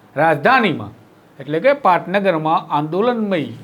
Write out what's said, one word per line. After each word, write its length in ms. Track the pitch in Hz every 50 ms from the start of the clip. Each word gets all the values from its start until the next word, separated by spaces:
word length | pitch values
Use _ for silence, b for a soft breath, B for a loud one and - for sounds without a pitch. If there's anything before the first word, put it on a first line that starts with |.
| _ _ _
રાજધાનીમાં 760 | 135 151 165 160 139 139 202 254 262 226 196 143 120 107 98 - - - - _ _ _ _ _ -
એટલે 220 | 127 139 147 160
કે 180 | 180 262 277 277 -
પાટનગરમાં 920 | 196 180 165 - 170 180 208 196 196 175 156 156 156 165 185 - - 160 147
આંદોલનમય 600 | 151 156 160 185 220 247 240 226 214 202 190 170 139 117 117 113